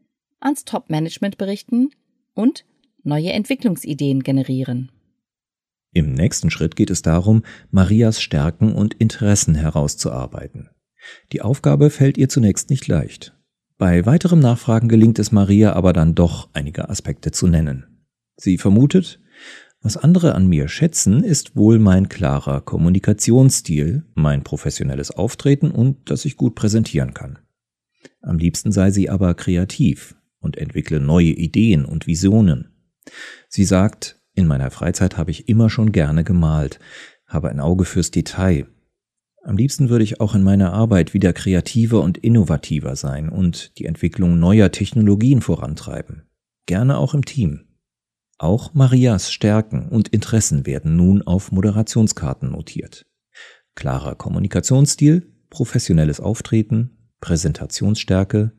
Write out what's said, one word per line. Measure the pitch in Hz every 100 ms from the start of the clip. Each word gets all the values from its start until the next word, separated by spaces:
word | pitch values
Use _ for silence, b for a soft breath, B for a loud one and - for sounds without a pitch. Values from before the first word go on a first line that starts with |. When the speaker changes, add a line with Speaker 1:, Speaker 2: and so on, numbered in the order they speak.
| _ _ _ _
Speaker 1:
ans | 269 294
Top-Management | - 196 - 156 160 - 202 -
berichten | 196 202 - 240 269 - _ _ _
und | - 226 - _ _ _ _
neue | - 147 170
Entwicklungsideen | 208 202 269 240 165 - 143 143 135
generieren. | 127 135 131 131 131 123 127 _ _ _ _ _ _ _ _ _ _
Speaker 2:
Im | 87 73
nächsten | 65 85 - 85
Schritt | - 80
geht | - 104
es | 90
darum, | - 82 98 110 B B B
Marias | 98 90 107 113 110
Stärken | - 76 76 - 110
und | - 104
Interessen | - 110 - 104 101 -
herauszuarbeiten. | 76 78 78 73 - 76 62 64 - - - - _ _ _ B B B
Die | -
Aufgabe | 101 151 143 143 147
fällt | - 139 143
ihr | 131
zunächst | 135 107 - -
nicht | 135 -
leicht. | 82 55 - - _ _ _ _ _
Bei | 95 87
weiterem | 95 160 170 175
Nachfragen | 127 117 - 113 117
gelingt | 113 113 110
es | 104
Maria | 104 98 101 107
aber | - 92
dann | 87 80 80
doch, | 85 - -
einige | 80 71 - -
Aspekte | 98 - 73 -
zu | - 90
nennen. | 85 76 65 - _ _ _ _ _
Sie | 101 90
vermutet, | - 196 143 185 180 - B B B B B B
„Was | 107 -
andere | 147 180 165
an | 92 92
mir | 78 71
schätzen, | - 165 - - 113
ist | 226 147 - -
wohl | 104 113
mein | 104 92 95
klarer | - 78 71 - 69
Kommunikationsstil, | - - 82 92 - 107 - 120 131 - - 76 76 127 -
mein | - 76 71
professionelles | - 73 71 - 67 67 73
Auftreten | - 107 - 139 139 156
und | - 127 135 -
dass | 147
ich | 143 -
gut | 127
präsentieren | - 107 110 107 76 64
kann. | - 65 67 _ _ _ _ _ b b b
Am | - 82
liebsten | 85 - 107
sei | 101 95
sie | 98 82
aber | 92 92
kreativ | 85 - 87 98 - 139 - - _ _ _
und | 80 -
entwickle | 76 80 - 78
neue | 69 85 85
Ideen | - 80 - 113 82
und | 67 80 -
Visionen.“ | 85 98 110 98 65 - _ _ _ B B B B B
Sie | -
sagt, | 95 92 107 - - _ _
„In | - 85
meiner | 67 65
Freizeit | - 80 - 92 -
habe | 82
ich | 78 -
immer | 113 113
schon | - 110
gerne | 101 73 78
gemalt, | 80 90 80 78 67 - B B B B _
habe | 80 78
ein | 65
Auge | 71 92
fürs | 87 95 82
Detail. | 85 80 - 95 78 69 _ _ _ _ _ _ _
Am | - 98
liebsten | 135 - 131
würde | 120
ich | 107 113
auch | 107
in | 101
meiner | 98 98 92
Arbeit | 98 113 95 80
wieder | 98 95
kreativer | - 98 92 - 113 113 113
und | 78 -
innovativer | 117 117 80 76 - 76 65 67
sein | 69 69 78
und | - 90 - - -
die | -
Entwicklung | 82 87 90 90 85
neuer | 87 107 95
Technologien | - 101 120 104 101 123 135
vorantreiben. | - 80 - 78 - - - 78 _ _ _ _ -
Gerne | 175 127 135
auch | 135
im | 147
Team.“ | 127 135 90 69 _ _ _ _ _ _ _ _
Auch | 80 107 -
Marias | 147 131 127 123 98 -
Stärken | - 104 107 107 131 -
und | 113 101
Interessen | 110 - 110 - 69 -
werden | 67 78 80
nun | 90 101
auf | - 90 -
Moderationskarten | 95 104 104 107 120 107 - 71 - 65
notiert. | - - - - - _ _ _ B B B B
Klarer | - 69 65 71
Kommunikationsstil, | - - 87 95 92 - 131 143 - 147 170 - _ _
professionelles | - 123 123 - 85 76 73
Auftreten, | - 110 - 110 107 110 120 _ _ _
Präsentationsstärke, | - 85 80 - 73 - 104 104 - 92 98 107 107